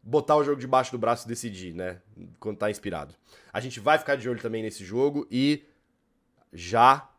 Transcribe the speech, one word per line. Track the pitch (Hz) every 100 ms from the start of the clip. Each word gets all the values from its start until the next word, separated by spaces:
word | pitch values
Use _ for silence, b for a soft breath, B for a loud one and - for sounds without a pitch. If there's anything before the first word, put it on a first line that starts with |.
botar | 110 147 147 151
o |
jogo | 143 143
debaixo | 127 127 123
do | 123
braço | 113 117 110
e |
decidir, | 117 120 95 92
né? | 85 92 90 _ - 90 85
Quando | 110 104
tá | 104
inspirado. | 104 104 82 73 - b b b
A | -
gente | 123 123
vai | 107 156
ficar | 156 139
de | 117
olho | 120
também | 113 113
nesse | 110 -
jogo | 95 113 139 147 -
e | 123 135 147 _ _ _ _ _ _ _ _ _
já | 85 85 113 127 165 -